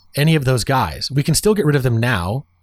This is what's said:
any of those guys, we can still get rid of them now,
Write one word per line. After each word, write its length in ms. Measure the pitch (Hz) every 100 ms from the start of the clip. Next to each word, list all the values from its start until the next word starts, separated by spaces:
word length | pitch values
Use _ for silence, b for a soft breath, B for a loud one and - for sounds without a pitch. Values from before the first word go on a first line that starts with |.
| _ -
any 200 | 156 160
of 80 |
those 180 | 131 123
guys, 460 | 117 131 92 69 -
we 140 | 139
can 100 | 170
still 200 | 143 214
get 120 | 214 151
rid 80 | 143
of 60 |
them 160 | 123 113
now, 480 | 120 101 87 127 - _